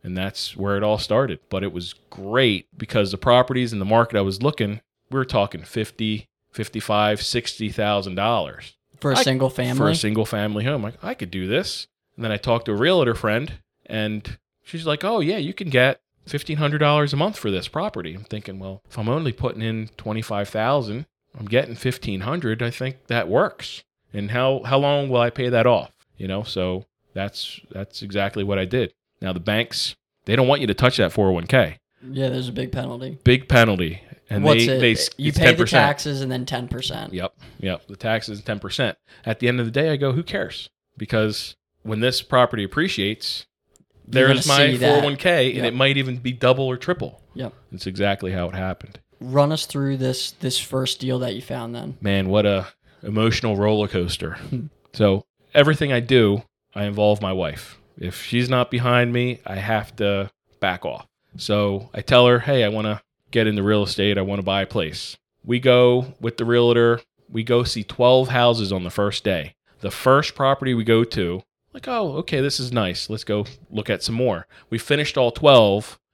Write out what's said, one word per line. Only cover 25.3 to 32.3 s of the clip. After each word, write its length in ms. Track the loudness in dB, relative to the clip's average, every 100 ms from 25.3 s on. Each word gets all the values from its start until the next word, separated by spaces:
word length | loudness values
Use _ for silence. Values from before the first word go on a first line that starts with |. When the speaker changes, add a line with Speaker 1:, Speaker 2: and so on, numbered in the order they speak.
| 0 0
Speaker 1:
that 160 | 4 4
off?" 260 | 4 0 _ _ _
You 100 | -6
know, 160 | -6
so 420 | -6 -4 -4 -4 -10 _ _
that's, 460 | -8 -8 -8 -14 -14 _
that's 300 | -14 -12 -12
exactly 400 | -8 -4 -2 -2
what 160 | -2 -2
I 60 | 0
did. 280 | -2 -2 _ _ _
Now, 120 | -6
the 60 | -4
banks, 560 | -2 0 -2 -4 -8 -10 _ _ -2
they 100 | 2
don't 120 | 4
want 140 | 2
you 60 | 2
to 60 | 2
touch 220 | 2 4
that 140 | 0
four 180 | 2 2
oh 20 |
one 160 | 2 2
K. 300 | 2 2 -2 _ _ -12
Speaker 2:
Yeah, 220 | -6
there's 200 | -4